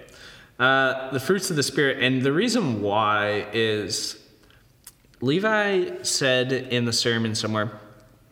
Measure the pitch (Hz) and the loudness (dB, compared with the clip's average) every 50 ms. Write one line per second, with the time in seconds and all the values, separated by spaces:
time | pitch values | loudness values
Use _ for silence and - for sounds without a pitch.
0 | - - - - - - - - - - _ - 127 131 135 135 135 131 - - | -20 -20 -20 -20 -20 -20 -20 -20 -20 -20 _ 0 2 4 4 4 2 2 0 -2
1 | - - 143 131 123 - 190 202 185 - 175 147 135 - - 156 147 139 127 - | -6 -6 -6 -6 0 0 0 0 0 -2 -2 -2 -2 -2 0 0 0 0 0 0
2 | 120 127 131 131 123 139 139 165 226 247 208 254 196 139 117 104 101 101 101 107 | 0 0 2 2 2 2 2 2 0 2 2 0 0 0 0 0 0 0 2 2
3 | 110 104 107 104 104 104 104 104 - - - 117 113 110 107 107 101 87 - - | 2 2 2 2 2 0 0 -2 -4 -2 0 0 2 2 0 0 -2 -4 -4 -6
4 | - - - - - - - _ _ _ - - _ _ _ _ _ - - _ | -6 -8 -10 -12 -18 -20 -20 _ _ _ -20 -20 _ _ _ _ _ -20 -20 _
5 | _ _ - _ 120 127 147 180 196 220 220 214 208 202 196 185 180 175 - - | _ _ -14 _ -2 0 0 0 0 0 0 2 2 2 2 0 0 -2 -4 -6
6 | - - - - 147 131 127 127 127 131 139 123 127 - 120 123 120 120 110 - | -6 -4 -2 0 2 2 4 2 2 2 0 -2 -2 -2 -2 0 0 0 0 0
7 | - 123 117 113 113 110 107 107 - 110 107 107 104 113 - - - - - - | 0 2 0 2 0 -2 -2 -2 -2 -2 -2 -2 -2 -2 -6 -10 -18 -20 -20 -20
8 | - - - _ _ _ | -20 -20 -20 _ _ _